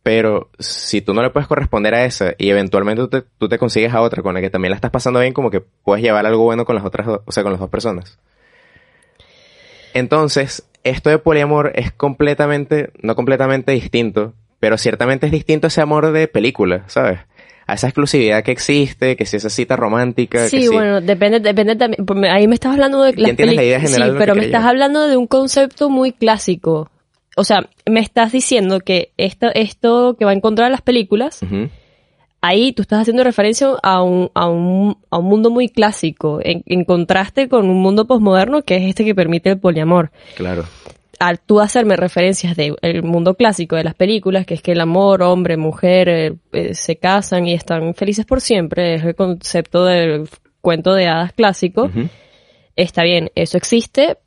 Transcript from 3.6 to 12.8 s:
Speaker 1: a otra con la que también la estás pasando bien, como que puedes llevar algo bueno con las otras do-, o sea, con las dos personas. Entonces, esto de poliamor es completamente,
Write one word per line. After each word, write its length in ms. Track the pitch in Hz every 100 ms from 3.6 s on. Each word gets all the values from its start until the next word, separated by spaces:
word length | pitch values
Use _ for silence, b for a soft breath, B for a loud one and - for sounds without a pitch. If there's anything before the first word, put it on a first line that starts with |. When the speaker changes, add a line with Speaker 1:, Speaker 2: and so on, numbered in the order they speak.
| 120 110 113
Speaker 1:
a 80 | 117
otra 220 | 113 -
con 100 | 92
la 80 | 92
que 80 | 95
también 220 | 92 92
la 40 | 98
estás 140 | 120
pasando 300 | 127 123 123
bien, 140 | 127
como 180 | 131 123
que 100 | 98
puedes 420 | - _ - 101
llevar 220 | 117 107 107
algo 180 | 113 113
bueno 200 | 113 120
con 100 | 113
las 80 | 101
otras 200 | - 107
do-, 180 | 101 -
o 40 |
sea, 120 | 104
con 80 | 101
las 80 | 92
dos 80 | 95
personas. 480 | - 110 90 92 _ _ b b b b b b b b b b b b b b b b
Entonces, 760 | 123 123 151 151 143 135 - _ _
esto 260 | 127 131 151
de 100 | 151
poliamor 520 | 165 151 143 151 147 -
es 160 | 120
completamente, 960 | - 143 127 147 143 147 147 135 151